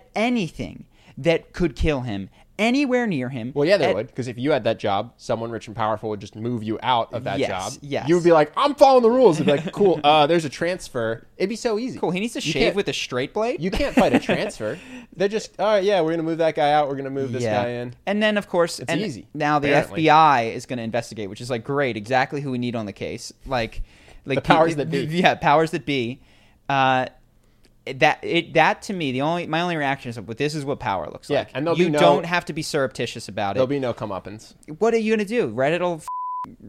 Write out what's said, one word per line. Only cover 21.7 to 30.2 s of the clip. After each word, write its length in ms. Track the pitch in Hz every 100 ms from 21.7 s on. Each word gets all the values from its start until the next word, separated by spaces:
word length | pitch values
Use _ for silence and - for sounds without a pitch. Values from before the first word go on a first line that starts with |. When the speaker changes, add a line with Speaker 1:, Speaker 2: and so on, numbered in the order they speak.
| 143 135 107
Speaker 1:
exactly 440 | 104 131 139 143
who 100 | 143
we 60 | 123
need 180 | 123 117
on 100 | 104
the 60 |
case. 400 | - 85 107 - - -
Like, 360 | 127 113 - - - - - -
like, 100 | 135
Speaker 2:
The 60 |
powers 320 | - 165 165
Speaker 1:
pe-, 100 | 147
Speaker 2:
that 60 | 147
be. 80 | 139 147
Speaker 1:
yeah, 280 | 170 170
powers 380 | 120 165 151 160
that 140 | 170 139
be. 340 | 139 117 139 _ _ _ _ -
Uh, 380 | 139 131 131 127 _ _ _ _ _ _ _ - 135
that, 220 | 151 -
it, 300 | 107 165 -
that 260 | 156 165 220
to 120 | -
me, 180 | 185 143
the 80 | 127
only, 260 | 151 175 151
my 140 | 165
only 160 | 175 165
reaction 320 | 139 139 123
is, 100 |
"But 200 | 117